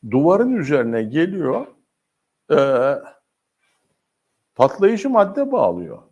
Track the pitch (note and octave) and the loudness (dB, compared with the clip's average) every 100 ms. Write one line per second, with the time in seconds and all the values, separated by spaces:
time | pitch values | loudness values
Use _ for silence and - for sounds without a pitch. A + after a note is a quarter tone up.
0 | A2+ B2+ D#3 G3 B3 B3 C#3 C#3+ A#2 A#2 | 0 2 4 2 2 -2 -2 -2 0 -4
1 | A2 C#3 F3 F#3+ C3+ A#2 C#3+ _ _ _ | -4 -2 -2 -2 -4 -4 -8 _ _ _
2 | _ _ _ _ _ D3 C#3 B2+ C3+ C#3 | _ _ _ _ _ 0 2 0 0 -4
3 | - _ _ _ _ _ _ _ _ _ | -10 _ _ _ _ _ _ _ _ _
4 | _ _ _ _ _ - C3+ - G3 A3 | _ _ _ _ _ 0 0 4 0 2
5 | C4+ A#3 G3 G3+ C#4 B3+ G#2+ E2+ E2+ - | 0 2 0 -2 -4 0 0 -2 -10 -16
6 | _ | _